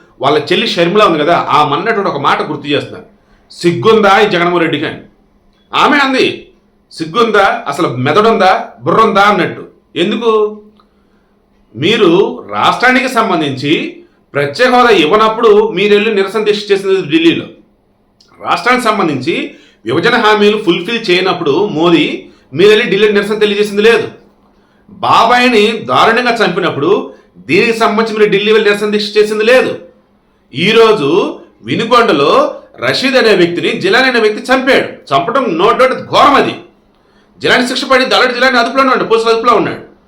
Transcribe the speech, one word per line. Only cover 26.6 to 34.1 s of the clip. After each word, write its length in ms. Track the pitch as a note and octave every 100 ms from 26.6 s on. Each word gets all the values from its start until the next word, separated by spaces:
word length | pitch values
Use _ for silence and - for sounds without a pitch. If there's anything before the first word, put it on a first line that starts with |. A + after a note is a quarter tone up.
| E3 C3+ D3+ A3 - - _ -
దీనికి 420 | - E3+ A#3 A3+
సంబంధించి 400 | A3 G#3 A3 G#3+
మీరు 120 | G3+
ఢిల్లీ 220 | G3 G#3+
వెళ్ళి 160 | A3 G3+
నిరసన 200 | G3+ G#3+
దీక్ష 280 | G#3 - G#3+
చేసింది 260 | G#3 G#3+
లేదు. 360 | G#3+ B3+ G3+ - - _ _ _ _ _ _
ఈరోజు 840 | A#2 F#3 A3+ A3+ G#3 C#3 F3 C#4 - - _
వినుకొండలో 920 | G#2 D#3+ A3+ A#3+ G#3+ D#3 D3 A3+ D4 - - -
రషీద్ 360 | B2 C#3+ C4 B3+
అనే 200 | A3+ F#3
వ్యక్తిని 460 | E3+ F3 G3 A3+
జిలానీ 260 | E3+ A3+
అనే 120 | C4